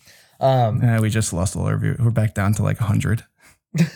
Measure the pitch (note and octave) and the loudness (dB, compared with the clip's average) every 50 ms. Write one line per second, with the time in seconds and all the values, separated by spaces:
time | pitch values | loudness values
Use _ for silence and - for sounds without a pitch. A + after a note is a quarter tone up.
0 | _ - - - _ _ _ - - C3+ C3 B2+ A#2+ A2 G#2 B2+ A#2+ A#2+ A#2 A2+ | _ -20 -20 -20 _ _ _ -2 0 2 4 4 2 2 2 2 2 2 2 2
1 | A2 A2 G#2 A2 A2 - - E2+ F#2 G2 - E2+ F2+ G2+ G#2 G2+ G#2+ G#2+ G2+ - | 2 0 0 0 -2 -2 -2 -2 -2 -2 -2 -2 -2 -2 -2 -2 -2 -2 -2 0
2 | A2+ A#2 A2+ A#2 A2 G#2+ - G#2+ G2 G2 G#2+ - - G2+ G2+ - - F#2+ G2+ G#2+ | 0 0 0 0 0 -2 -2 -2 0 0 0 0 0 -2 -2 -2 -2 0 0 0
3 | F#2+ F#2+ G#2+ A2+ - _ _ _ _ - _ _ _ _ - D#3+ E3+ D3 - | 0 0 -2 -2 -4 _ _ _ _ -20 _ _ _ _ -2 -2 -2 0 0